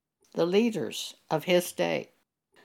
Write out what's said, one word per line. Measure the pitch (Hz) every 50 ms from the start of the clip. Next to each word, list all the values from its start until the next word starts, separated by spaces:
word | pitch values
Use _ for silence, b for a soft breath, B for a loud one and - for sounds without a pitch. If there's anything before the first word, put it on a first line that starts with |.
| _ _ _ _ _ _ -
the | - 165
leaders | 175 180 202 233 233 220 170 120 104 - - - - - _ _ _
of | 160 156 -
his | 180 180 175 175 -
day." | - - 175 170 160 147 - - _ _ _ _ _ _ _ _ _ b